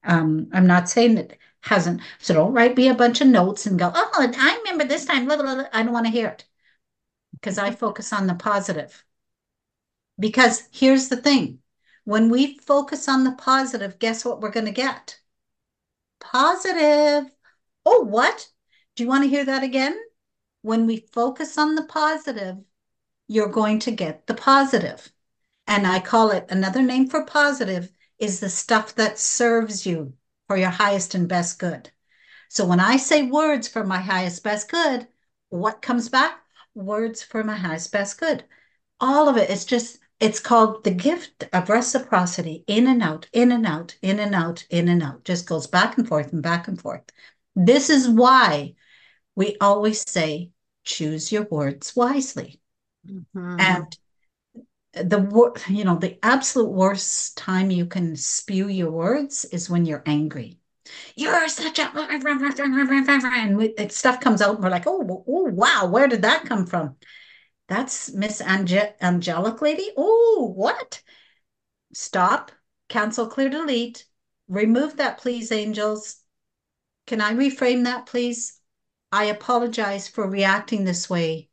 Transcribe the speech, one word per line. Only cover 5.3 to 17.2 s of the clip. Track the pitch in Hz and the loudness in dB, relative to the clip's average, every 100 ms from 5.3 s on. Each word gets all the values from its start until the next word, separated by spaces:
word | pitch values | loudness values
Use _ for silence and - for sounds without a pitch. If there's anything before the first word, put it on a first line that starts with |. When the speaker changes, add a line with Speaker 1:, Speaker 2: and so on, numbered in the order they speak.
| 294 | -2
Speaker 1:
blah, | 269 | -2
blah." | 262 285 | -4 -4
I | 220 | -2
don't | 226 | -2
wanna | 240 226 | -2 -2
hear | 226 214 | -2 -4
it | - - _ _ _ _ _ _ _ _ - | -8 -20 _ _ _ _ _ _ _ _ -14
'cause | 208 196 | -8 -4
I | 202 | -4
focus | - 226 - - | -4 -6 -6 -8
on | 208 190 | -4 -2
the | |
positive. | 175 220 202 196 160 135 - _ _ _ _ _ _ _ _ _ _ _ - | -2 -2 -2 -2 -8 -10 -18 _ _ _ _ _ _ _ _ _ _ _ -6
Because | 214 233 254 240 - | -4 4 4 2 -10
here's | - 262 269 262 | 2 4 4 2
the | 247 | -2
thing. | 294 269 175 - _ _ _ _ | 2 2 0 -8 _ _ _ _
When | - 214 226 | -4 2 4
we | 247 277 - | 4 0 -2
focus | - 285 285 277 - | 0 0 0 -8 -2
on | 262 | 0
the | 262 | 0
positive, | 262 - 269 262 233 196 - | -2 0 0 0 -6 -8 -4
guess | 226 226 | -4 -4
what | 247 214 | -6 -6
we're | 214 | -6
gonna | 226 214 | -4 -6
get? | 196 262 - - - _ _ _ _ _ _ _ _ _ _ | -4 -4 -6 -16 -20 _ _ _ _ _ _ _ _ _ _
Positive. | - 254 294 359 392 349 302 294 294 294 | -6 0 2 2 -2 2 4 6 4 2